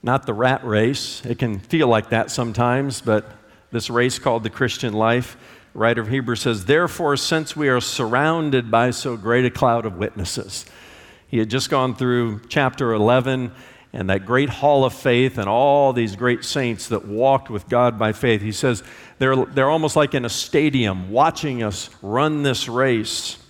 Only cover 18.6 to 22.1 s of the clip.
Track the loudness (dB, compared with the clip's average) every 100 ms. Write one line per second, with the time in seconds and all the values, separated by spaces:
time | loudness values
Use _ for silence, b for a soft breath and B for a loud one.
18.6 | -2 -2 B B B B 0 2 0 2
19.6 | 2 2 2 2 2 0 -4 -6 -2 2
20.6 | 2 2 0 -2 -2 2 2 0 -6 -2
21.6 | -4 -4 -10 -14 -4